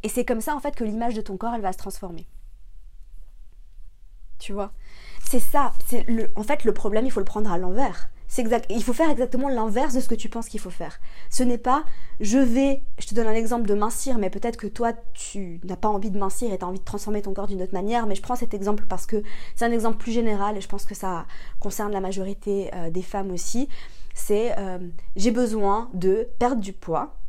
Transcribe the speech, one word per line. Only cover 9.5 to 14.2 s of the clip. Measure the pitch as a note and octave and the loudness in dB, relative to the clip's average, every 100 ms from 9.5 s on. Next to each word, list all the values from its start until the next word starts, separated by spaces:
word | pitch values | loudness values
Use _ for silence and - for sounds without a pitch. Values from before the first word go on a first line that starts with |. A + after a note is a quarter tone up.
| A#3+ A3 G3+ B3 | -2 0 0 2
de | B3 | 4
ce | A#3+ | 4
que | |
tu | A#3 G#3+ | 2 0
penses | - - | -4 -8
qu'il | G#3 | -8
faut | - | -6
faire. | - D#3 - - - - | -6 -6 -4 -6 -2 2
Ce | - | 4
n'est | B3+ A#3 | 4 2
pas, | B3 C#4 D4+ - - - | 0 0 2 0 0 0
je | G3+ B3+ | 2 4
vais, | B3+ A#3 C#4 C4+ - - | 4 2 2 2 2 -2
je | - | 0
te | |
donne | A#3 A3 | 2 4
un | |
exemple | A3 A3+ A#3+ G#3 | 4 2 0 0
de | |
mincir, | G3+ G#3+ - C4+ | 0 0 -2 0
mais | A#3+ | 0